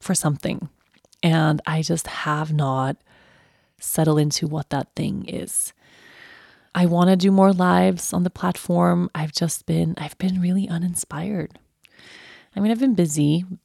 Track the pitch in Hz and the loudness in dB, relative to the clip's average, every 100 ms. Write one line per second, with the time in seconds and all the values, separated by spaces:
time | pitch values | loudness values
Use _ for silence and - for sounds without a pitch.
0 | - 175 156 143 - - - _ _ _ | -4 -2 0 -2 -4 -6 -10 _ _ _
1 | _ _ 170 160 156 151 - 160 156 165 | _ _ 0 2 2 0 -2 -4 -2 -4
2 | - - 151 151 156 151 135 131 131 143 | -6 -8 -4 -4 -2 0 0 0 -2 -4
3 | _ _ _ _ _ _ _ _ - - | _ _ _ _ _ _ _ _ -6 0
4 | 160 151 147 - 160 151 - 143 - - | 2 4 2 0 -4 -6 -6 -6 -6 -6
5 | 208 196 190 - - - - - _ _ | -6 -6 -8 -10 -8 -8 -8 -12 _ _
6 | - - - - - _ _ 175 175 170 | -20 -20 -20 -20 -20 _ _ 0 2 4
7 | 180 185 190 190 190 185 180 180 185 175 | 4 4 4 6 6 4 4 4 4 0
8 | - 180 180 - 185 - - 175 175 175 | -2 -2 -2 -2 -4 -4 -2 2 2 2
9 | 175 156 156 - 165 - - 165 165 175 | -2 -4 -6 -2 -4 -4 -2 0 0 -4
10 | 147 - 190 185 180 190 196 170 175 175 | -10 -4 -2 0 0 0 0 -2 -4 -6
11 | - 156 185 196 151 - _ _ _ _ | -8 -8 -6 -6 -6 -12 _ _ _ _
12 | - - - - _ 196 208 226 269 196 | -20 -20 -20 -20 _ -2 0 2 2 2
13 | 170 151 147 160 185 - | 2 2 2 2 -2 -10